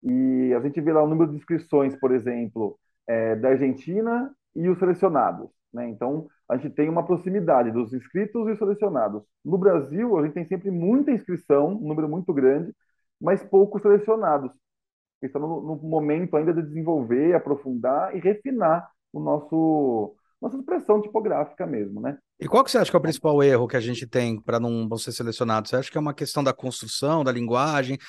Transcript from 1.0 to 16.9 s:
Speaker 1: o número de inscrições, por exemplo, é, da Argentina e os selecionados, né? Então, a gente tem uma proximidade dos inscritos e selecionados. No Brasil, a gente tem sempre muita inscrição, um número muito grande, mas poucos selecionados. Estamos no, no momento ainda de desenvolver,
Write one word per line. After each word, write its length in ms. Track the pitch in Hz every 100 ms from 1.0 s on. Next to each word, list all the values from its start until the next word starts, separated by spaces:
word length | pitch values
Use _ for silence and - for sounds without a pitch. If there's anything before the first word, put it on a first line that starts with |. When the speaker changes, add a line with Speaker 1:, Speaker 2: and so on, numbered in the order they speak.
Speaker 1:
o 60 | 151
número 220 | 160 165
de 40 | 147
inscrições, 580 | - 165 - 147 139 135
por 160 | 131
exemplo, 680 | 127 117 120 117 113 104 - _ _ -
é, 280 | 117 113 110
da 140 | 127
Argentina 800 | 135 139 127 - 185 226 233 269 - _
e 140 | - 170
os 100 | 180
selecionados, 720 | 185 180 196 151 107 87 110 _ _
né? 160 | 117 120
Então, 400 | 107 120 147 160 _ _
a 80 | 127
gente 140 | 143
tem 140 | - 151
uma 160 | 165
proximidade 640 | 165 180 185 190 165 139 120
dos 220 | 113 113
inscritos 560 | 127 - 175 208 233 220
e 80 | 220
selecionados. 640 | 208 202 208 156 107 104 - _
No 140 | - 180
Brasil, 580 | 190 175 131 160 240 190
a 40 |
gente 100 | 151
tem 120 | 147 165
sempre 240 | 185 196
muita 400 | 180 170 254 294
inscrição, 580 | 240 - 175 _ 143 151 202
um 120 | 151
número 200 | 151 151
muito 240 | 160 180
grande, 400 | 147 131 143 170 - _ _ _ _
mas 220 | 156 190
poucos 380 | - 196 202 208
selecionados. 680 | 202 202 208 220 190 147 131 _ _ _ _ _ _ _
Estamos 260 | 131 139 151
no, 280 | 165 151 156
no 0 | 156
momento 480 | 160 147 151 180 151
ainda 160 | 156
de 80 | 165
desenvolver, 720 | 156 151 160